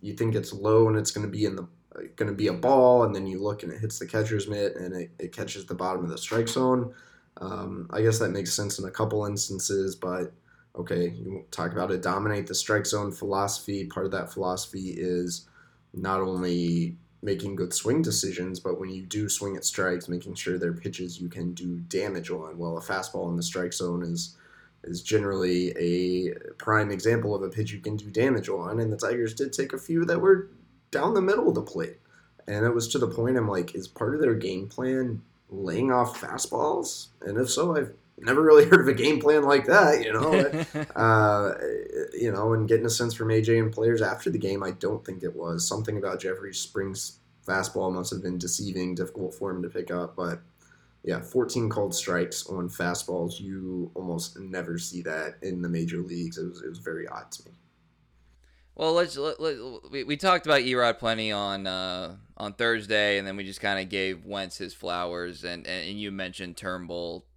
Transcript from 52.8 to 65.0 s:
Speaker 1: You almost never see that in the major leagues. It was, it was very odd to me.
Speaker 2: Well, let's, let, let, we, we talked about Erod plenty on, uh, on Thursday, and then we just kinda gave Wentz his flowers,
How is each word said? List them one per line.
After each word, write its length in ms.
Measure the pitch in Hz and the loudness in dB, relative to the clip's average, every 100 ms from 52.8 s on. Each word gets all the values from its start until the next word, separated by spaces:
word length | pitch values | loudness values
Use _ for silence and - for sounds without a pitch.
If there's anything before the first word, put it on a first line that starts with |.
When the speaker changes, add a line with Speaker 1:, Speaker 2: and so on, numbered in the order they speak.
| 87 87 - 90 87 - | -2 -2 -4 -4 -4 -6
Speaker 1:
You 500 | 98 95 92 90 82 | -10 -8 -6 -6 -6
almost 440 | - 90 85 - - | -8 -6 -6 -6 -12
never 380 | 95 92 85 85 | -10 -8 -6 -6
see 220 | - 87 | -6 -8
that 340 | 85 78 76 - | -6 -4 -6 -8
in 200 | 95 90 | -8 -4
the 60 | 87 | -2
major 300 | 85 85 85 | -2 -2 -4
leagues. 380 | 87 87 82 - | -6 -6 -6 -6
It 100 | 87 | -10
was, 120 | 87 | -8
it 60 | - | -12
was 100 | 85 | -10
very 280 | - 80 - | -8 -8 -8
odd 220 | - - | -12 -14
to 120 | - - | -18 -20
me. 60 | - _ _ _ _ _ _ _ _ _ _ _ | -20 _ _ _ _ _ _ _ _ _ _ _
Speaker 2:
Well, 180 | - 160 | -4 2
let's, 240 | 170 175 139 | 2 2 -2
let, 240 | 151 - | -4 -2
let, 160 | 160 135 127 117 69 | -4 -4 -10 -14 -10
we, 140 | 135 | -8
we 120 | 127 147 | -4 0
talked 300 | 190 180 151 | 4 4 4
about 140 | 143 | 4
Erod 360 | 127 123 120 113 | 4 4 4 2
plenty 340 | 113 110 110 | 0 0 0
on, 340 | 104 101 98 95 | -2 -2 -4 -4
uh, 500 | 92 92 90 85 95 - - | -4 -4 -6 -8 -14 -20 -12
on 160 | 104 | -10
Thursday, 640 | 98 117 113 101 107 104 101 | -2 0 0 2 2 4 2
and 80 | 98 | 0
then 100 | 98 | -8
we 80 | |
just 160 | 95 95 | -8 -6
kinda 240 | 101 98 | -2 -2
gave 420 | 95 98 95 87 87 | -2 -2 -2 -4 -8
Wentz 320 | 98 92 - | -8 -8 -8
his 160 | 90 | -12
flowers, 720 | - 92 87 | -8 -6 -4